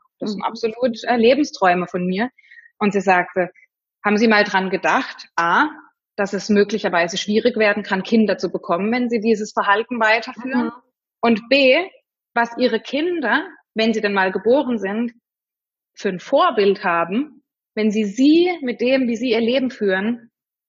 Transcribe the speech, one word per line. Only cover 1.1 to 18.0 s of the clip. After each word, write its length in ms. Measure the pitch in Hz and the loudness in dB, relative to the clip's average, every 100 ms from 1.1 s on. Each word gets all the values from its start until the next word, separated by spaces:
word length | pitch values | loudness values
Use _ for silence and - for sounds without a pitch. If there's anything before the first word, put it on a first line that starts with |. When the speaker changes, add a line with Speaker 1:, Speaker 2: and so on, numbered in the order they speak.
| 240 | 2
Speaker 1:
Lebensträume 680 | 226 277 285 - 185 180 175 | 4 4 0 0 2 2 -2
von 180 | 180 180 | -4 -2
mir." 240 | 185 254 - _ - - - | -2 -4 -8 _ -20 -20 -4
Und 140 | 208 | -2
sie 80 | 196 | 0
sagte, 500 | 190 180 175 185 175 - _ _ _ _ 208 | 2 2 2 -2 -4 -8 _ _ _ _ -2
"Haben 120 | 208 | 2
Sie 100 | 226 | 4
mal 180 | 208 202 | 4 2
dran 240 | 190 190 | 0 -2
gedacht, 580 | 185 160 240 - - - - | -2 0 0 -2 -12 -8 -2
A, 340 | 170 202 302 - - _ _ - | 0 2 0 -4 -20 _ _ -6
dass 180 | 196 | -4
es 160 | 196 - | -4 2
möglicherweise 680 | 202 202 214 190 175 175 190 | 2 2 -2 -2 0 0 -4
schwierig 400 | - 214 240 220 | -2 0 2 2
werden 260 | 214 208 | 0 0
kann, 200 | 196 190 | -4 -4
Kinder 340 | - 226 202 185 | 2 2 2 0
zu 140 | 175 | -4
bekommen, 400 | 185 - 175 214 | -6 -4 -2 -2
wenn 180 | 247 240 | -2 -2
Sie 100 | 233 | -2
dieses 320 | 226 208 214 | 0 0 -2
Verhalten 480 | 220 196 208 226 240 | -2 0 0 -2 -2
weiterführen? 680 | 220 226 247 226 254 254 233 | 0 0 -2 -12 -6 -2 -4
Speaker 2:
Mhm. 140 | - _ _ _ _ | -6 _ _ _ _
Speaker 1:
Und 300 | 233 214 - | 2 2 2
B, 400 | 277 262 302 381 - _ _ _ | 4 4 4 0 -10 _ _ _
was 240 | 233 233 - | -2 -2 0
Ihre 220 | 254 220 | 0 0
Kinder, 680 | - 277 349 339 220 262 359 - _ | -4 -4 -2 -4 -2 -2 -4 -14 _
wenn 200 | 220 226 | -2 0
sie 80 | 214 | 0
denn 120 | 208 | 0
mal 180 | 202 190 | 0 0
geboren 480 | 190 220 277 254 226 | 0 2 2 2 -4
sind, 340 | 196 220 240 - _ _ _ _ _ _ _ | -4 -4 -6 -8 _ _ _ _ _ _ _
für 160 | - 202 | -8 -6
ein 100 | 180 | -6
Vorbild 640 | - 277 359 220 202 190 | 0 2 2 2 2 2
haben, 600 | 190 170 170 220 302 - _ _ _ 220 | 0 -2 -2 -2 -6 -10 _ _ _ -2
wenn 160 | 214 | 0
sie 140 | 208 | 0